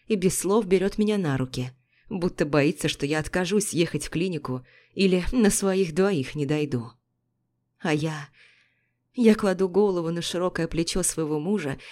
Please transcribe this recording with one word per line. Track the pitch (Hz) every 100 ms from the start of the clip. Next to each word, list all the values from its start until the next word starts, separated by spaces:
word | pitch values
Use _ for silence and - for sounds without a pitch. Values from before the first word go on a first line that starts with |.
| -
и | 214
без | 180 -
слов | 170 208 196
берёт | 185 196 -
меня | 208 208
на | 170 131
руки – | 127 - 127 - _ _ -
будто | 185 170 - 160
боится, | 147 143 - 156
что | - 143
я | 156
откажусь | 151 180 180 208 202
ехать | - 165 147 -
в |
клинику | 160 185 165 - 127 - _ _ -
или | 190 180 175
на | 254 208
своих | - 196 190 185
двоих | 156 190 175 127
не | 151 139
дойду. | 151 147 123 117 - _ _ _ _ _ _ _ _
А | 180
я... | 151 160 156 143 _ - _ _ _ _ _ _
я | - 220 214
кладу | 202 180 185
голову | 175 208 180 165
на | 170
широкое | 160 175 180 175 165
плечо | 160 165 190
своего | 175 - 156 151
мужа | 156 208 147 135 -